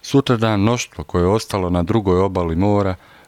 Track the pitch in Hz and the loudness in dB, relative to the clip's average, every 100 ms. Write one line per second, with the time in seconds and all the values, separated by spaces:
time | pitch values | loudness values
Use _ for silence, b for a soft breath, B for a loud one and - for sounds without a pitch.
0 | - 139 - 120 113 104 101 120 - - | 2 0 2 0 0 2 0 0 -4 -12
1 | 87 90 87 107 - 104 90 90 85 113 | -6 0 2 0 -2 -4 -2 -2 0 0
2 | 98 90 98 92 85 82 101 101 98 92 | 2 2 2 0 -2 0 0 0 0 -4
3 | B B | B B